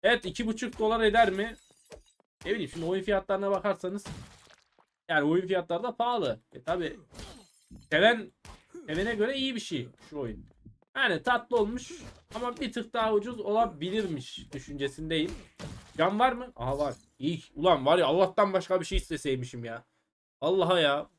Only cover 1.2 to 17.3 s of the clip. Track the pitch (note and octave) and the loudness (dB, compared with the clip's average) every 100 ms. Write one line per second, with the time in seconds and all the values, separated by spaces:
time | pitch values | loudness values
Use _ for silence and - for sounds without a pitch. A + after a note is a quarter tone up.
1.2 | G3 F#3+ A3 A3 _ _ _ - _ _ | 4 4 -6 -8 _ _ _ -20 _ _
2.2 | _ _ E3 A3 C#3+ D#3+ E3 F#3+ F#3+ G3 | _ _ -4 -4 -4 -4 -2 -2 0 -2
3.2 | F#3+ G3 G3 G3 G#3 F#3+ F3+ G3+ - - | 0 -2 0 0 0 -2 -4 -8 -10 -14
4.2 | - - _ - _ _ _ _ - D#3 | -16 -20 _ -20 _ _ _ _ -2 0
5.2 | C#3+ E3+ F3+ F#3 E3+ F3 A#3+ A#3+ A#3+ A#3+ | 4 2 2 -2 0 -2 -4 -2 0 0
6.2 | D3 A#2 _ - B2+ F3+ D#3 G#2+ - - | 0 -4 _ -14 -6 -4 -4 -8 -20 -18
7.2 | - - - _ _ - - D3+ G#3 A#3 | -18 -18 -20 _ _ -20 -2 4 6 4
8.2 | G3 _ - - _ F4 C#4 D#3 G#3 A3 | -4 _ -20 -20 _ -18 -6 -4 -2 0
9.2 | A3 C4+ C4+ A#3 - D#3 B2 _ - D3 | 0 0 -2 -4 -6 -6 -8 _ -14 -8
10.2 | B2 G#2+ - _ - _ _ C4 B3+ E3 | -8 -10 -16 _ -20 _ _ -2 0 0
11.2 | - A#3+ B3 A#3+ G#3 B3 - E4+ A#3+ - | 0 0 2 0 0 -2 -10 -16 -18 -20
12.2 | _ A3+ B3 A#3+ B3 B3 A3+ A#3+ A3 G#3+ | _ -8 -6 -6 -6 -6 -6 -2 2 2
13.2 | G#3+ A#3+ G3 G#3+ A3+ D#3 E3+ G#3+ G3 D3+ | 0 -8 0 2 2 0 -4 -2 -2 -4
14.2 | B2+ - - C#3 - C#3+ C#3 C#3 D#3 D#3+ | -8 -16 -14 -14 -12 -6 -6 -6 -4 -2
15.2 | D#3+ - - _ - - - - E3 G#3 | -2 -6 -16 _ -14 -14 -16 0 0 4
16.2 | B3+ A#3+ B3 - B2 C#3 D3 A#2+ _ _ | 2 2 -10 -6 -4 -2 -2 -4 _ _
17.2 | C#3 | -4